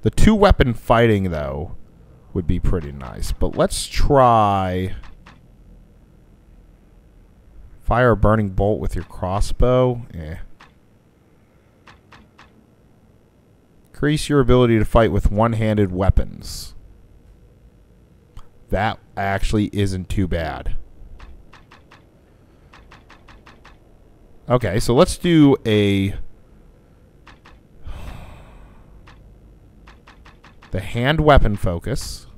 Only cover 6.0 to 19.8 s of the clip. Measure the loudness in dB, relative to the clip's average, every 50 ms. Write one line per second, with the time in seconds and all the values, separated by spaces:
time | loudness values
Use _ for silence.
6 | -20 _ _ -20 -20 _ -20 _ _ _ -20 -20 -20 -20 -20 _ _ _ _ -20
7 | _ _ _ -20 -20 _ _ _ _ -20 -20 -20 -20 -20 -20 -8 -4 -2 0 2
8 | 4 2 4 4 4 2 2 2 0 -2 -2 -2 0 0 -2 -2 -4 -6 -6 -6
9 | -10 -10 -12 -8 -6 -4 -2 -2 -2 -2 0 0 2 2 4 2 2 0 -2 -6
10 | -12 -14 -16 -14 -14 -14 -14 -14 -16 -18 -20 _ -20 _ _ _ _ _ _ _
11 | _ _ _ _ _ _ _ _ _ _ _ _ _ _ _ _ _ -20 -20 _
12 | _ _ -20 -20 -20 _ _ -20 -20 _ _ -20 _ _ _ _ _ _ _ _
13 | _ _ _ _ _ _ _ _ _ _ _ _ _ _ _ _ _ _ -8 -4
14 | -2 -2 0 -2 -2 2 2 2 4 6 6 4 6 4 4 2 0 2 2 2
15 | 2 4 0 0 0 0 0 2 0 0 0 -2 -2 -2 0 0 0 0 0 0
16 | 0 2 2 2 0 -2 -8 -14 -14 -14 -14 -14 -14 -16 -18 -20 -20 -20 -20 -20
17 | -20 -20 -20 -20 _ -20 -20 _ -20 -20 -20 _ _ -20 _ _ _ _ _ _
18 | _ _ _ _ _ _ _ -20 -20 -20 _ -20 -8 _ -4 -2 -2 -4 -6 -8
19 | -16 -16 -10 -6 -4 -4 -2 -2 -2 0 0 -2 -2 -2 -2 -2